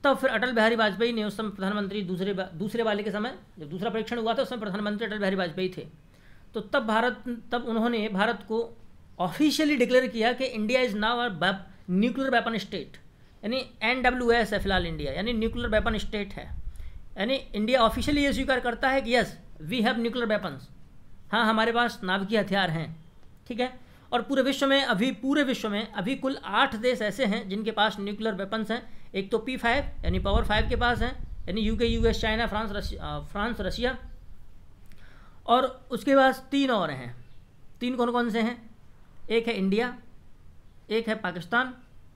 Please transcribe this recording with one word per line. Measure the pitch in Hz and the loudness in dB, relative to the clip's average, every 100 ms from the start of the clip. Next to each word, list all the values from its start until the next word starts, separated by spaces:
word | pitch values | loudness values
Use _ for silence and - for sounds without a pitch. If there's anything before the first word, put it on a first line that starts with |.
तब | 285 262 | 4 4
फिर | 262 | 2
अटल | 226 254 | 2 0
बिहारी | 233 220 233 | 4 4 4
वाजपेयी | 214 185 233 | 2 2 0
ने, | 233 | 0
उस | 214 202 | -4 -4
समय | 214 | -6
प्रधानमंत्री, | 202 196 208 196 208 | -4 -2 -2 -2 -4
दूसरे | 185 180 190 | -4 -2 -2
बा-, | 190 190 | -2 -6
दूसरे | 160 196 226 | -4 -4 0
वाले | 220 208 | 0 0
के | 208 | -2
समय, | 202 226 - - - | -4 -4 -6 -18 -16
जब | 151 | -10
दूसरा | 175 220 | -4 -4
परीक्षण | 220 220 240 | -2 -4 -2
हुआ | 220 | 0
था, | 226 | 0
उस | 262 | -2
समय | 247 | -4
प्रधानमंत्री | 208 196 208 208 220 | -4 -4 -4 -2 -4
अटल | 208 | -2
बिहारी | 196 190 | 0 0
वाजपेयी | 175 165 185 185 | -2 -2 -4 -4
थे। | - - - - - - - | -14 -18 -20 -20 -20 -20 -10
तो | 220 | -10
तब | - 285 220 | -2 -2 2
भारत, | 220 247 240 - 233 - | 4 2 0 -8 -8 -4
तब | 247 247 | -4 0
उन्होंने | 220 233 233 214 | 2 2 2 0
भारत | 185 220 233 - | 2 2 0 -2
को | 220 233 - - - - - | -2 -2 -10 -20 -20 -20 -4
ऑफिशियली | 175 160 302 277 302 285 | -4 4 4 4 2 4
डिक्लेयर | 247 254 254 | 6 6 4
किया | 226 220 | 0 0
कि | 247 262 220 | 2 -4 -2
"India | 214 254 | 0 2
is | 247 202 | 2 2
now | 214 240 240 | 0 2 -2
a | |
wep-, | 170 180 190 - - - | 0 0 0 -8 -16 0
nuclear | 185 240 254 262 | 2 2 2 2
weapon | 233 233 | 2 2
state", | 220 - 190 - - - - - - | -4 -4 -8 -10 -16 -20 -20 -20 -10
यानी | 208 262 254 - | -4 -4 -6 -4
एनडब्ल्यूएस | 220 254 247 254 247 233 202 | -2 2 2 4 4 4 4
है | 208 | 0
फिलहाल | 196 185 170 | 2 2 0
इंडिया, | 160 139 | -4 -4
यानी | 147 214 | -2 -2
न्यूक्लियर | 233 226 233 240 | 0 0 -2 0
वेपन | 214 214 214 | 2 2 0
स्टेट | - 208 202 | -2 -4 -6
है। | - - - - - - - - - | -8 -10 -6 -6 -6 -10 -12 -14 -4
यानी | 208 | -2
इंडिया | 269 - 208 214 254 | -2 -2 -2 2 6
ऑफिशियली | 226 262 294 294 | 6 4 2 4
ये | 285 | 4
स्वीकार | 220 269 254 | 2 2 0
करता | 240 226 269 | 0 0 2
है | 269 | 2
कि | 226 | 4
"यस, | 247 - - - - | 2 2 -6 -18 -14
वी | 156 247 | -4 2
हैव | 226 233 | 2 2
न्यूक्लियर | 233 247 226 | -2 -2 0
वेपन्स", | 214 180 131 - - - - - - - | 0 -2 -10 -16 -20 -20 -20 -18 -18 -2
हाँ, | 220 220 | 2 4
हमारे | 220 226 | 4 2
पास | 233 233 - | 4 2 0
नाभिकीय | 185 196 196 220 | -2 0 2 0
हथियार | 202 196 185 | 2 2 2
हैं, | 165 160 160 - - - - - | -2 -4 -10 -18 -20 -20 -20 -10
ठीक | 226 | -4
है। | 254 247 - - - | -4 -4 -20 -20 -2
और | 240 | -2
पूरे | 226 269 | 2 2
विश्व | 262 269 269 | 2 2 4
में | 277 | 4
अभी, | 254 196 254 | 4 2 2
पूरे | 196 269 302 | 0 0 2
विश्व | 262 247 220 | 2 0 -2
में | 202 240 | -4 -4
अभी | 226 185 214 | -4 -4 -2
कुल | 262 277 | -2 -4
आठ | - 208 269 220 | -2 2 2 2
देश | 247 233 | 0 0
ऐसे | 208 208 | -2 0
हैं | 233 220 196 | 0 0 -2
जिनके | 202 220 | -4 -2
पास | 208 214 208 | 2 2 2
न्यूक्लियर | 202 208 220 | -6 -2 -4
वेपन्स | 190 196 220 214 | -2 -4 -4 -2
हैं। | 233 247 - - | -4 -6 -12 -6
एक | 190 196 | -6 -2
तो | 220 | -2
पी | 220 254 | -2 -2
फ़ाइव | 233 269 - - | 2 2 0 -2
यानी | 165 180 | 0 0
पावर | 196 214 | 4 4
फ़ाइव | 220 214 214 | 4 2 2
के | 240 | 2
पास | 240 226 | 2 2
हैं, | 240 269 - - - | 0 -2 -8 -8 -4
यानी | 196 | -2
यूके, | 214 226 233 | 0 2 2
यूएस, | 233 226 214 | 4 4 4
चाइना, | 220 220 226 | 0 0 0
फ्रांस, | 208 220 | -2 -4
रश-, | - - | -4 -6
अ, | - 151 147 | -6 -6 -6
फ्रांस, | 147 202 220 214 | -6 -4 -4 -2
रशिया। | 185 214 240 247 - - - - - - - - - - - - - - - | -4 0 -2 -2 -10 -14 -14 -14 -14 -16 -18 -18 -16 -14 -16 -18 -20 -12 4
और | 240 262 - - | 4 4 -4 -8
उसके | 240 - 269 | -4 4 6
बाद | 262 262 - | 6 4 -2
तीन | 277 277 | 0 2
और | 226 160 | 2 0
हैं। | 131 123 - - - - - - - | -4 -8 -12 -16 -18 -20 -20 -20 -6
तीन | 247 254 | -4 0
कौन | 240 | 0
कौन | 240 240 | 2 0
से | 220 | 0
हैं? | 226 247 - - - - - - - | -2 -4 -14 -20 -20 -20 -20 -14 -2
एक | 226 226 | 0 0
है | |
इंडिया, | 208 190 208 247 247 - - - - - - - - - | -2 0 2 0 -6 -18 -20 -20 -20 -20 -20 -20 -20 -4
एक | 214 226 | -2 0
है | |
पाकिस्तान | 214 180 175 165 240 262 247 - - - | -2 -4 -6 -2 0 0 -8 -20 -20 -20